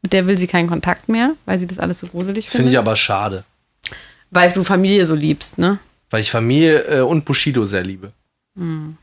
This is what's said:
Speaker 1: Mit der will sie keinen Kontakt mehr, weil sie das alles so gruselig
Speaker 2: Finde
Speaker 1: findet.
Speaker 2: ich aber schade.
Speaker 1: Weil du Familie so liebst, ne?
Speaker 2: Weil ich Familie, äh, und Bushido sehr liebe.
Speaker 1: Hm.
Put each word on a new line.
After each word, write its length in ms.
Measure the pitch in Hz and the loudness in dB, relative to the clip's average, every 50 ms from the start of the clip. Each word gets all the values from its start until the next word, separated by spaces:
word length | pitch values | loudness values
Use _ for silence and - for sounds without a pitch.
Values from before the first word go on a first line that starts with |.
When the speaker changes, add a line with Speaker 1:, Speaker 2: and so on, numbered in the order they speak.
Speaker 1:
Mit 120 | - 196 - | -4 0 0
der 160 | 190 185 185 | 0 2 2
will 100 | 202 185 | 2 0
sie 80 | 180 | 0
keinen 220 | 175 - 175 170 170 | 0 0 0 0 0
Kontakt 400 | 170 165 - - 175 - - - | -2 -2 -2 -4 -4 -4 -2 -4
mehr, 240 | 220 226 240 269 320 - _ | -2 0 0 0 -2 -4 _
weil 140 | - 190 185 | -4 -4 -4
sie 80 | 180 | -4
das 140 | 175 185 185 | -6 -6 -6
alles 180 | - 180 180 - | -4 -4 -6 -6
so 80 | - | -10
gruselig 380 | 175 - 170 180 190 202 214 220 | -12 -8 -8 -6 -6 -6 -6 -8
Speaker 2:
Finde 120 | - - - | -6 -2 0
Speaker 1:
findet. 140 | 127 127 127 | 2 4 4
Speaker 2:
ich 60 | 123 | 4
aber 160 | 110 110 110 | 4 2 0
schade. 480 | 107 - - 104 98 104 104 98 95 98 _ _ _ _ _ _ _ - - - - - - - _ _ _ | 0 0 0 0 -2 -2 -4 -6 -8 -12 _ _ _ _ _ _ _ -12 -12 -12 -12 -20 -20 -20 _ _ _
Speaker 1:
Weil 220 | - 180 175 180 180 | 2 4 4 4 4
du 100 | 196 180 | 0 0
Familie 420 | - 196 180 190 190 202 202 180 | 2 2 2 4 4 4 4 4
so 120 | 160 160 | 2 2
liebst, 420 | 156 147 156 151 - - - - - | 0 0 0 -2 -2 -4 -10 -4 0
ne? 220 | 170 180 202 196 - _ _ _ _ _ | 0 0 0 -2 -6 _ _ _ _ _
Speaker 2:
Weil 120 | - 110 | -4 -2
ich 100 | 107 - | -2 0
Familie, 680 | - 117 113 117 131 147 165 160 156 151 - - 151 135 | -2 0 0 2 4 4 4 6 4 4 2 2 0 2
äh, 20 | |
und 240 | 131 123 170 175 147 | 2 2 0 -2 0
Bushido 420 | - 143 - - 151 131 123 107 | 0 -2 -2 0 0 0 0 0
sehr 160 | 98 101 92 90 | 0 -2 -4 -4
liebe. 300 | 95 95 92 92 98 - _ _ _ _ _ _ _ _ | -4 -10 -12 -16 -20 -20 _ _ _ _ _ _ _ _
Speaker 1:
Hm. 400 | 196 175 165 160 156 151 156 156 156 | -10 -8 -8 -6 -8 -8 -12 -14 _